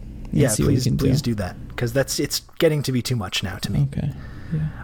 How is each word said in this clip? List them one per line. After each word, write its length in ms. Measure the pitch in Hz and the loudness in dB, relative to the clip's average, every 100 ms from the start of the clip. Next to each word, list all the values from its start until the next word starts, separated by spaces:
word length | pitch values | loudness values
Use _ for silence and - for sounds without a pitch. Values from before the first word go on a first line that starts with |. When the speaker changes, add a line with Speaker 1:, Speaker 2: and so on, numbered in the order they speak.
| - - - | -10 -12 -2
Speaker 1:
and 80 | - | 2
Speaker 2:
Yeah, 80 | 139 | 2
Speaker 1:
see 140 | - | 4
what 60 | 113 | 4
we 60 | - | 4
Speaker 2:
please, 80 | - | 2
Speaker 1:
can 120 | - | 2
Speaker 2:
please 240 | 139 131 | 4 2
Speaker 1:
do. 100 | 120 | 2
Speaker 2:
do 40 | 107 | -2
that, 220 | 90 - - - | -4 -6 -12 -4
'cause 160 | 117 | -2
that's, 280 | 131 131 - | 0 0 0
it's 220 | 143 - - - | -2 -4 -6 2
getting 220 | 165 151 | 2 4
to 80 | 135 | 2
be 80 | 127 | 0
too 160 | - 120 | 0 0
much 260 | 104 - | -2 -4
now 140 | 95 - | -4 -4
to 140 | - | -2
me. 160 | 143 139 | 2 2
Speaker 1:
Okay. 200 | - 143 - - - - | 0 -2 -4 -8 -12 -4
Yeah. 140 | 156 156 - | -2 -2 -4